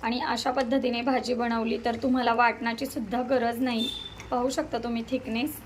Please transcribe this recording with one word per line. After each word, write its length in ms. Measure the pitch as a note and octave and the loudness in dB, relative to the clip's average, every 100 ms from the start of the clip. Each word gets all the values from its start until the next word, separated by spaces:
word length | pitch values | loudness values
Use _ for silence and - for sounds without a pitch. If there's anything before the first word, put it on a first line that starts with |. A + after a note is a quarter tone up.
आणि 160 | A3+ B3 | -2 -2
अशा 320 | D4+ A#3 C#4 | -2 0 0
पद्धतीने 500 | C4 B3 C4+ B3 A#3 | 0 2 2 2 0
भाजी 320 | A#3+ B3+ A3+ | 2 0 0
बनवली 440 | A#3+ A#3+ A#3 A3+ A#3 A#3+ | 0 2 0 0 0 0
तर 100 | A3+ | 0
तुम्हाला 380 | C4+ B3+ A#3+ | 2 4 4
वाटणाची 520 | A#3 A#3+ A3+ A#3 A3+ C4+ | 6 4 4 -2 -2 -4
सुद्धा 360 | - G#3+ A#3+ | -4 -2 -2
गरज 380 | A#3+ C4 A#3 A#3 | 2 2 2 0
नाही. 300 | C4 A3+ A#3 - - - - | 0 0 -2 -4 -12 -14 -4
पाहू 180 | B3+ B3 | 0 0
शकता 280 | C4+ D#4 A#3+ | 0 -2 -4
तुम्ही 260 | A#3 A#3 A3+ | -2 -4 -2
थिकनेस 480 | C4 B3+ A3+ C#4+ - | -4 -2 -2 -2 -4